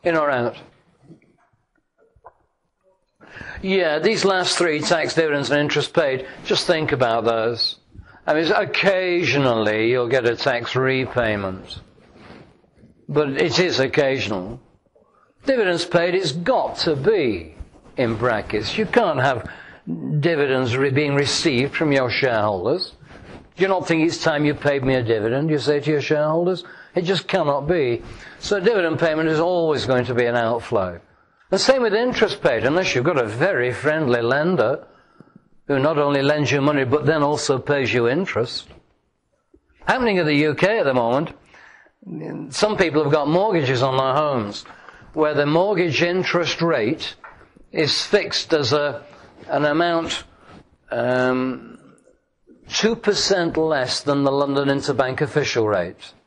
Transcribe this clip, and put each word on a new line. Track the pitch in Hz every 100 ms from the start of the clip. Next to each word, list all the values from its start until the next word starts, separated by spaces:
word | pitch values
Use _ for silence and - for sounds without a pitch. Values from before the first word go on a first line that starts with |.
In | 175 165
or | 147
out? | 131 120 - - _ _ _ _ 160 _ _ _ _ _ _ _ _ _ _ - _ _ _ _ _ _ _ _ _ - - - -
Yeah, | 190 190 170 151
these | 170 185
last | 185 185 180 -
three, | 175 151
tax, | - 170 131 -
dividends | 160 143 135
and | 147
interest | 147 147 143 -
paid, | 147 131 - - -
just | 202 -
think | 160 151
about | 127 123 113 110
those. | 113 110 117 - - _ - - - -
I |
mean, | 156 160
occasionally | 202 196 - 170 185 185 175 156 139 135 113 107 107 113
you'll | 127 120
get | 131 120
a | 117
tax | 135 120 117 127
repayment. | 131 131 123 - 113 104 98 92 - - - _ _ - - - - _ _ _ - _ -
But | 147 147
it | 135 165 151
is | 180 131
occasional. | 131 151 135 135 101 101 92 123 _ _ _ _ _ _ _ _ -
Dividends | 262 190 170 -
paid, | 175 175
it's | 185 175
got | 147 175 247 131 -
to | 175 143
be | 151 214 135 95 80 - - - - -
in | 120 110
brackets. | 123 107 - 104 - -
You | 214
can't | - 208 139
have | 131 127 - - - - - 170 135 147
dividends | 151 160 139 131 127 127
re-, | 139
being | 131 147 139
received | 139 - 165 123 139
from | - 156
your | 139 123
shareholders. | - 131 113 107 95 95 170 - - - - - - - -
Do |
you | 190
not | 185 175
think | 165 160
it's | -
time | 165 147
you | 147 143
paid | 147 139
me | 127 131
a |
dividend, | 113 113 107 131 156
you | 151
say | 135 147
to | 151
your | 151
shareholders? | - 156 151 165 175 180 - - - -
It |
just | 175 185 -
cannot | 190 147 143 143
be. | 175 127 117 - - - -
So | - 202
dividend | 185 220 170 156
payment | 165 156 160
is | 156
always | 170 180 165 139 107
going | 127
to | 123
be | 120 120
an | 120
outflow. | 113 120 - 107 92 85 _ _ _ _ _
The | 190
same | 226 262
with | 233
interest | 202 247 - 208 -
paid, | 160 117 117
unless | 165 165
you've | 131 135
got | 156
a | 113
very | 110 175 160 123
friendly | 117 143 156 143 120
lender | 117 135 156 135 110 139 - - _ _ - - _ _ -
who | 143
not | 143 156
only | 143 143
lends | 139 151 139
you | 143
money, | 139 143
but | 127 143 143
then | 160
also | 143 147 - 131
pays | - 143 135
you | 123 117
interest. | 143 190 110 120 - - - _ _ _ _ _ _ _ _ _ _ -
Happening | 226 240 190
in | 156
the |
U | 147 151 143
K | 185 226
at | 147
the |
moment, | 127 117 127 226 - _ - - - _ _ 190 165 160 - -
some | 135 208 208
people | 170 147
have | 147
got | 151 143
mortgages | 170 214 175 131 131
on | 135 131
their | 131
homes | 135 151 131 101 104 - - - - -
where | - 151
the | 143 147
mortgage | 160 196 196 175 131
interest | 175 185 175 170 165 -
rate | 170 147 110 - - - - - - _ -
is | - 147 -
fixed | - 208 170 - -
as | 156 127
a, | 147 147 - - - - - -
an | - 147
amount, | 151 175 170 - - - _ - - _ _ _
um, | 117 120 127 127 127 131 117 117 117 - - _ _ _ _ _ - -
two | - 220 226
percent | - 196 - 196 170 160
less | 160 147 123 -
than | - 143
the | 139
London | 139 143 139 139
Interbank | 139 135 135 127 131
official | 147 151 131 - 107
rate. | 101 87 - - -